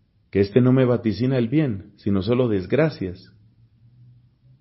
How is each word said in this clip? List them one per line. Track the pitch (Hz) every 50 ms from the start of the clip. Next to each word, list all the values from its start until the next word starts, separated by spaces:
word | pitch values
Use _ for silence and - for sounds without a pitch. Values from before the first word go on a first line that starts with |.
| _ _ _ _ _ _
que | - 95
éste | 101 101 - 127
no | 123 127
me | 127 131 127
vaticina | 123 123 107 - 110 98 92 127 131 135 131
el | 117 113
bien, | 131 156 156 131 107 95 - - _ _
sino | - 110 101 98
solo | 90 107 123 123 127 117
desgracias?" | 107 95 90 92 - 127 160 156 - - 95 92 - - - - - _ _ _ _ _ _ _ _ _ _ _ _ _ - - - _ _ _ _ _ _ 127 _ _